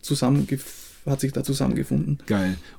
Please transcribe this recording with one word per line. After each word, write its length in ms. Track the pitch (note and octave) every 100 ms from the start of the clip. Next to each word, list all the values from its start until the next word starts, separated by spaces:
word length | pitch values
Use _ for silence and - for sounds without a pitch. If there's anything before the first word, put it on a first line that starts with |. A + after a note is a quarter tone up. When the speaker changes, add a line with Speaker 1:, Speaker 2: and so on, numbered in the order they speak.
Speaker 1:
zusammengef-, 1040 | - C#3+ B2+ C#3+ C#3 C3+ - - - - -
hat 140 | C#3
sich 120 | C#3
da 100 | -
zusammengefunden. 760 | C#3 C#3 C3+ B2 C#3+ C#3 D#3 C#3+ -
Speaker 2:
Geil. 300 | G2+ F#2 F#2 -